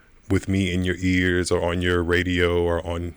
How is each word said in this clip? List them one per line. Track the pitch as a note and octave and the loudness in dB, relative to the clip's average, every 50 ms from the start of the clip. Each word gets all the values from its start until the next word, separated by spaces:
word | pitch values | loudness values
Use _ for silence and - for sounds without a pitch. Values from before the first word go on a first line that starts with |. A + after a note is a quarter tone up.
| _ _ _ - - - | _ _ _ -12 -4 -2
with | G2 F#2 - - | -2 0 0 0
me | G2 F#2+ G2 F2+ F2 | 0 0 0 0 0
in | F#2 | -2
your | F2+ F2+ - - | -2 -2 -2 -2
ears | F#2 F#2 F#2 F#2 F2+ F#2 F2+ F2+ F2+ - | 0 0 2 2 2 2 2 0 0 0
or | F2 F2 | 0 0
on | E2+ F2 F2 F2+ | 0 0 -2 0
your | F2+ F2+ F2+ F2+ | 0 0 2 0
radio | E2+ E2+ F2 F2 F2 F2+ F2+ F2 F2 E2+ F2 F2 | 2 2 2 0 2 0 0 2 2 2 2 0
or | E2+ E2+ E2+ E2+ - | 0 0 0 -2 -4
on | F2 F2 F2 F2 F2 E2+ | -4 -6 -6 -6 -10 -10